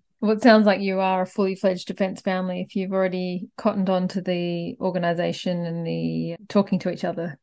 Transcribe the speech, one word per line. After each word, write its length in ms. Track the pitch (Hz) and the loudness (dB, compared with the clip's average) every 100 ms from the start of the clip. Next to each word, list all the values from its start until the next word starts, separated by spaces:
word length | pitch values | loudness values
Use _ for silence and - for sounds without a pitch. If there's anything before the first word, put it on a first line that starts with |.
| _ _ | _ _
Well, 100 | 214 | 0
it 100 | 220 | 4
sounds 240 | 247 214 208 | 8 8 6
like 160 | 196 | 4
you 180 | 196 190 | 0 0
are 220 | 190 185 | 2 2
a 60 | 185 | 0
fully 280 | - 196 190 | 0 -2 0
fledged 320 | 196 185 - | 0 0 -6
defence 320 | 185 190 - | -4 -4 -2
family 400 | - 185 185 180 | -2 -2 -2 -4
if 140 | 185 196 | -4 -4
you've 180 | 185 | -2
already 540 | 190 190 185 180 180 - - | 0 0 0 -4 -6 -8 -4
cottoned 320 | 220 202 190 | -2 0 0
on 180 | 185 185 | 2 0
to 120 | 196 | -2
the 540 | 180 175 175 170 170 - | -2 -2 -2 -4 -6 -4
organisation 840 | 185 180 170 170 170 165 180 175 170 | -4 0 0 0 -2 -2 -4 -4 -4
and 200 | 165 165 | -4 -4
the 500 | 165 165 165 165 170 202 | -4 -2 -2 -4 -8 -2
talking 300 | 208 196 180 | 0 2 -2
to 100 | 185 | -2
each 120 | 175 | -4
other 340 | 180 175 170 143 | -6 -6 -8 -10